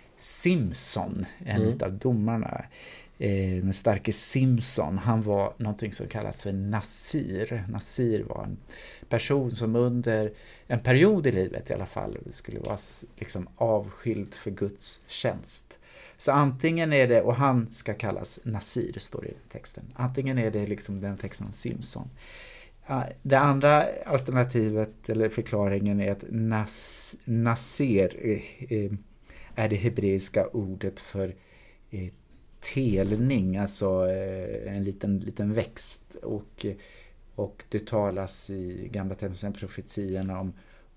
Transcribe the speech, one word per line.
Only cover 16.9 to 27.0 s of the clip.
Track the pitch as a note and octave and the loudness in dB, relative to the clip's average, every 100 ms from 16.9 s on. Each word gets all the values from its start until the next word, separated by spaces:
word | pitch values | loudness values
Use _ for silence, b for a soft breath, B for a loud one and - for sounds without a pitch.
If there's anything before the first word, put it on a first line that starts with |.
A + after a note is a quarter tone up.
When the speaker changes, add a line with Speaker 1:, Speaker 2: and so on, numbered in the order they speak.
Speaker 1:
är | C#3+ B2 | 6 8
det, | A#2 | 6
och | A#2+ A#2+ | 6 4
han | C#3 B2+ G#2+ | 4 4 2
ska | - - | -6 -6
kallas | G#2 G#2+ F#2+ - - | -4 -2 -4 -6 -8
Nasir, | A#2+ G#2 - B2 - - | -6 -4 -2 -2 -4 -6
står | - - | -8 -8
det | - | -10
i | |
den | - - - | -12 -16 -16
texten. | - - - | -14 -16 -14
Antingen | - B2+ C3+ C3+ B2+ | -4 -2 -2 0 2
är | A2 | 2
det | G#2 G#2 | 0 -2
liksom | G2+ - G2 | -4 -4 -6
den | G2+ G2 | -4 -6
texten | F#2+ - G#2 | -8 -10 -12
om | |
Simson. | - B2 A#2 B2 - B2+ B B B B B B - - | -8 -6 -6 -8 -10 -12 B B B B B B -20 -6
Ja, | C3+ - - | -4 -4 -6
det | C#3 C3+ | 4 6
andra | C#3+ C#3 D3 D3 - - - | 6 6 6 6 4 -2 -2
alternativet | C#3 B2+ B2+ B2 A#2+ G#2+ G#2+ G#2+ - - | -2 2 2 4 4 2 2 -2 -4 -2
eller | A2 A2 | 2 2
förklaringen | A#2 G#2+ G#2 G2+ G2+ G2+ G2+ | 2 -2 2 2 2 2 2
är | G2 | 2
att | G2 | -2
nas-, | - A2+ A2+ A2 G#2+ - - - | -4 0 2 2 0 -4 -4 -4